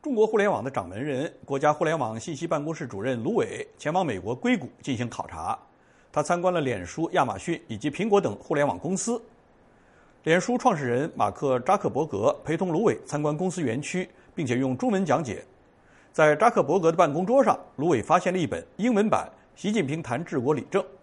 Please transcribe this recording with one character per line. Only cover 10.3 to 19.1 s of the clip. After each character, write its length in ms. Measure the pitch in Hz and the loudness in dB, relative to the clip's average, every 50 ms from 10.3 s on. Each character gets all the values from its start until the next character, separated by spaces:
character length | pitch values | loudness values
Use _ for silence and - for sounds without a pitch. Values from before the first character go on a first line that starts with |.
| 160 185 | 2 2
书 180 | 170 - 240 | 4 2 -2
创 180 | 247 - 262 202 | 2 2 2 2
始 100 | 151 143 | 2 0
人 260 | 123 120 123 147 165 - | 0 0 0 0 -2 0
马 160 | - 117 101 | 0 0 0
克 280 | - - - 139 127 123 | 0 -2 0 0 0 0
扎 160 | 123 180 196 | 2 2 2
克 140 | 196 - 160 | 2 2 -2
伯 160 | 127 127 156 | -2 -2 -2
格 300 | 156 - 98 104 135 - - - | -2 -2 0 0 0 0 0 -4
陪 120 | - 156 | -4 -2
同 160 | 170 190 185 | -2 -2 -2
卢 120 | 160 165 233 | 0 2 2
伟 140 | 202 120 - - | 2 0 0 -6
参 160 | - - 147 | -6 -6 -2
观 140 | 151 151 151 | -2 -2 -2
公 140 | 151 180 190 | -2 -4 -4
司 120 | - 185 | -4 -2
园 200 | 160 120 110 135 | -2 -2 -2 -4
区， 260 | 147 - - 185 180 - - - _ _ _ | -6 -4 -4 -4 -6 -6 -10 -20 _ _ _
并 100 | - 160 | -6 -2
且 120 | 117 123 | 0 0
用 200 | 127 135 131 127 | 0 0 0 -2
中 140 | - 247 254 | 0 0 0
文 120 | 208 190 196 | 0 0 2
讲 200 | 156 123 151 160 | 2 2 2 2
解。 200 | - 95 - - _ _ _ _ _ _ _ _ _ _ - _ _ _ | -4 -8 -10 -10 _ _ _ _ _ _ _ _ _ _ -20 _ _ _
在 220 | - 156 151 151 | 4 4 4 6
扎 140 | - 214 240 | 6 4 4
克 120 | 233 214 | 4 4
伯 180 | 160 135 160 196 | 2 2 2 2
格 120 | 165 160 | 4 2
的 60 | 165 | 4
办 140 | 165 180 156 | 4 4 4
公 140 | 139 156 190 | 4 -2 0
桌 180 | 185 247 277 247 | 2 4 4 4
上， 160 | 214 - - - - _ | 4 2 0 -4 -16 _
卢 100 | - 139 | -4 0
伟 140 | 175 160 113 | 2 2 0
发 180 | 98 - 160 180 | 2 4 2 4
现 120 | - 185 | 4 2
了 60 | 180 | 0
一 80 | 190 165 | 0 -2
本 180 | 110 87 82 - - _ | -2 -2 -6 -8 -10 _
英 160 | - 190 247 240 | -2 0 2 2
文 160 | 196 214 | 2 2
版 180 | 214 | 2